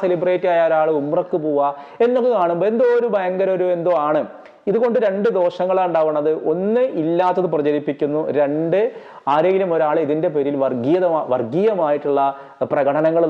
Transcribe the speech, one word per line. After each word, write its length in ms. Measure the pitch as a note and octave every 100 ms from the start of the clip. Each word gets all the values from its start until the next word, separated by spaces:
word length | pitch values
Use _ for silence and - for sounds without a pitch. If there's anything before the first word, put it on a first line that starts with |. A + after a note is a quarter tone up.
സെലിബ്രിറ്റി 460 | F#3+ F3 F3+ F3+ F3+ E3+
ആയ 120 | E3
ഒരാൾ 220 | D#3+ D#3 D3+
ഉംറക്ക് 380 | C#3+ E3 - F3+ D#3
പോവുക 280 | C#3+ C#3+ C#3+ - - A#3+
എന്നൊക്കെ 240 | B3 B3 G#3+
കാണുമ്പോൾ 300 | E3+ E3+ G3+
എന്തോ 140 | A#3 B3 A#3+
ഒരു 100 | A#3+ G3
ഭയങ്കര 340 | F3+ F#3 F#3+ F#3
ഒരു 80 | F3+ F3
എന്തോ 160 | E3+ E3 D3
ആണ്. 140 | D3+ A2 - - - -
ഇതുകൊണ്ട് 280 | A3 A#3+ A#3 G#3
രണ്ട് 220 | G3 A3+ F#3+
ദോഷങ്ങളാണ് 520 | F3 F3 F#3 F#3+ F3+
ഉണ്ടാവുന്നത്. 400 | E3 D#3 D3+ D3+ D#3+ -
ഒന്ന്, 300 | E3+ G3+ A#3+ C4 -
ഇല്ലാത്തത് 460 | D#3 E3+ F3+ F3+ F3+
പ്രചരിപ്പിക്കുന്നു. 680 | D#3 D3 D3 D3 C#3+ D3 D3+ C#3 C3+
രണ്ട്, 420 | C#3+ D3+ E3 F#3 A#3 - - - -
ആരെങ്കിലും 360 | D3 F3+ F#3+ F#3+ D#3+
ഒരാൾ 200 | D3+ D#3+
ഇതിൻ്റെ 260 | C#3+ D3+ F3
പേരിൽ 220 | D3+ C#3+ C#3
വർഗീയത, 420 | C3 B2+ B2+ F3+ F3+ D#3 C3
വർഗീയമായിട്ടുള്ള 880 | B2+ A2+ D#3+ G#3+ G3 D3+ D3 D3 C#3 C#3 C3+ - - D#3
പ്രകടനങ്ങൾ 520 | D3 C#3 D3 D#3+ E3